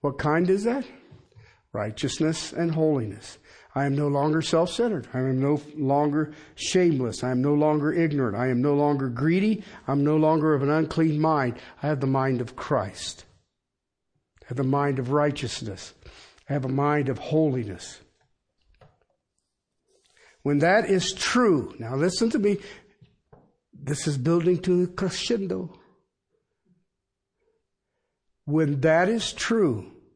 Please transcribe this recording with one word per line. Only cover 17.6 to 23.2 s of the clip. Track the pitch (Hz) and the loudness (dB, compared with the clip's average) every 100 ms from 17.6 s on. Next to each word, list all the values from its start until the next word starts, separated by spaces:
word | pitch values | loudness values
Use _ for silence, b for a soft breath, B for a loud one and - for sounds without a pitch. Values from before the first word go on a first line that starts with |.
| 104 92 - - _ _ _ _ _ _ _ _ - _ _ _ _ _ _ _ _ _ _ _ _ b b b | -6 -10 -14 -20 _ _ _ _ _ _ _ _ -20 _ _ _ _ _ _ _ _ _ _ _ _ b b b
When | 143 147 | 0 2
that | 165 208 226 | 4 4 4
is | 190 180 | 2 0
true, | - - 240 240 156 - - | -4 0 4 4 4 0 -10
now | 113 139 | -6 0
listen | 170 180 226 | 0 2 0
to | 262 | 2
me. | 202 202 B B B B - _ | 0 0 B B B B -20 _